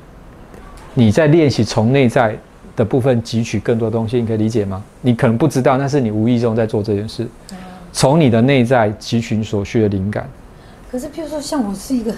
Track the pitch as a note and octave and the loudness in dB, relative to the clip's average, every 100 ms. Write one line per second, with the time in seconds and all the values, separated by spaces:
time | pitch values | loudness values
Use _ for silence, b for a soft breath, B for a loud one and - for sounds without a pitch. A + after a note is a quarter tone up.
0 | - - - - - - - - - - | -20 -20 -20 -20 -20 -20 -20 -20 -8 2
1 | A2 C3 D3+ E3+ D3 - G#2+ - A2 C#3 | 4 4 4 6 4 2 0 2 2 4
2 | B2 C#3 A2+ A#2 - - - - A2 C#3+ | 4 2 0 -2 -14 -20 -20 -4 0 0
3 | C3 A#2+ A2 A2+ A#2 G#2+ - A#2 A2+ A2+ | 2 0 0 -4 -2 -4 -2 -2 0 -2
4 | G#2+ B2 A2+ A2 A2 A2+ G2+ F#2+ - - | -2 -2 -2 0 0 0 -2 -6 -12 -6
5 | B2 A#2 A#2+ A#2 D#3 C3+ C#3 C3 C#3 C#3+ | 0 2 2 2 0 2 2 2 0 0
6 | A2+ G#2+ A2+ A#2+ A#2 A2 A2 A2+ G#2 G2+ | 0 0 2 2 0 0 0 -2 -2 -2
7 | A2 - A#2 - B B B B B - | -4 -8 -10 -10 B B B B B 0
8 | C3+ D#3+ C#3 A2 B2 C#3 A#2 B2+ G#2+ G2+ | 2 4 4 4 4 2 2 2 2 -2
9 | - A#2 A2+ A2 G#2+ G#2 G2+ A#2+ G#2 G2 | -4 -4 -2 -4 -2 -4 -2 0 0 0
10 | G2 A2+ - - - B B B - B3+ | -4 -6 -10 -16 -20 B B B -12 -10
11 | D4 D#4+ D4+ D4+ C#4+ D4+ G#3 G3 - B3+ | -10 -10 -8 -8 -6 -4 -4 -6 -4 -4
12 | A3 | -4